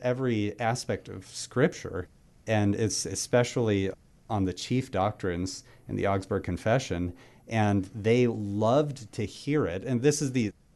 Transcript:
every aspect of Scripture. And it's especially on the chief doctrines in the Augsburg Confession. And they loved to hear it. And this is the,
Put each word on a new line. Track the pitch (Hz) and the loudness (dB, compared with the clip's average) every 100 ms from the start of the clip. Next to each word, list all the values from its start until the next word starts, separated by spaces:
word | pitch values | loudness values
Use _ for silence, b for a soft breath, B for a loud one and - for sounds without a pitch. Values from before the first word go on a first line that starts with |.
every | 123 127 131 113 104 - | -2 0 2 2 0 0
aspect | 117 120 - 101 - | -2 -2 -2 -4 -4
of | 98 - | -14 -14
Scripture. | - - 123 160 - - 90 87 - - - - | -14 -6 2 2 0 -8 -8 -8 -14 -20 -16 0
And | 107 101 | 2 4
it's | 101 107 - - | 2 0 -2 -4
especially | 98 - 123 123 - 113 101 95 - _ - - | -6 0 2 2 0 2 2 0 -4 _ -20 -6
on | 110 | 0
the | 95 | 0
chief | 90 - 123 123 | -2 -2 -2 0
doctrines | 95 98 107 98 87 90 - b b - | 0 0 0 -4 -2 -4 -8 b b -8
in | 101 | -2
the | 98 | 0
Augsburg | 98 - 101 | 0 0 -4
Confession. | - 87 107 123 131 87 90 B B B - | -2 -2 2 0 0 -4 -4 B B B -4
And | 113 104 101 92 | 0 2 2 0
they | 113 104 120 120 | -2 2 4 4
loved | 110 101 101 110 135 151 123 107 | 0 -4 0 4 4 2 -4 -10
to | - | -6
hear | 104 - - 147 98 | -6 -6 -2 0 0
it. | 90 | -2
And | 127 123 | -2 2
this | 139 147 | 4 2
is | 143 | 0
the, | 127 104 - _ | 0 -2 -4 _